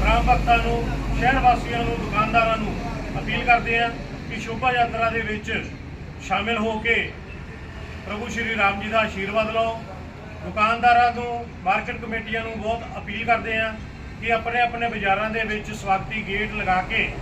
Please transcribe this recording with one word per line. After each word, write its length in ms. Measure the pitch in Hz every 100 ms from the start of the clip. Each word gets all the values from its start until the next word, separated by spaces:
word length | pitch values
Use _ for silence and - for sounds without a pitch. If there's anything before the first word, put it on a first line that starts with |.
ਰਾਮ 220 | 622 698 740
ਭਗਤਾਂ 280 | 719 719 698
ਨੂੰ, 180 | 233 240 - - - -
ਸ਼ਹਿਰ 200 | 240 262
ਵਾਸੀਆਂ 400 | 247 233 233 233
ਨੂੰ, 180 | 233 233
ਦੁਕਾਨਦਾਰਾਂ 580 | - 494 214 233 679 659
ਨੂੰ 180 | - - - - - -
ਅਪੀਲ 260 | 220 214
ਕਰਦੇ 340 | 226 233 226 233
ਹਾਂ 100 | 233 233 - - -
ਕਿ 100 | 220
ਸ਼ੋਭਾ 300 | - - 254
ਯਾਤਰਾ 380 | 247 233 226 226
ਦੇ 100 | 226
ਵਿੱਚ 300 | 208 214 226 202 - - - - - -
ਸ਼ਾਮਿਲ 360 | - 196 208 226
ਹੋ 200 | 220 220
ਕੇ 160 | 226 214 160 - - - - - - - - - -
ਪ੍ਰਭੂ 220 | 208 240
ਸ਼੍ਰੀ 280 | 233 226 220
ਰਾਮ 240 | 196 202
ਜੀ 60 | 214
ਦਾ 100 | 220
ਆਸ਼ੀਰਵਾਦ 520 | 214 190 196 220 220
ਲਓ। 280 | 220 226 226 - - - - - -
ਦੁਕਾਨਦਾਰਾਂ 680 | 180 202 214 233 240 240 240
ਨੂੰ, 300 | 240 240 240 233 -
ਮਾਰਕੀਟ 360 | 180 208 226 233
ਕਮੇਟੀਆਂ 420 | 233 226 214 226
ਨੂੰ 100 | 226 214
ਬਹੁਤ 360 | 208 233 - -
ਅਪੀਲ 260 | - 226 226
ਕਰਦੇ 320 | 226 226 220
ਹਾਂ 140 | 220 220 - - - -
ਕਿ 120 | 226
ਆਪਣੇ 280 | 226 226 240
ਆਪਣੇ 280 | 240 233 233
ਬਾਜ਼ਾਰਾਂ 400 | 214 196 196 220
ਦੇ 120 | 220
ਵਿੱਚ 280 | 214 208 214
ਸਵਾਗਤੀ 540 | 208 196 190 185 214 185
ਗੇਟ 260 | 202 208
ਲਗਾ 260 | 214 185 185
ਕੇ 260 | 185 220 147 -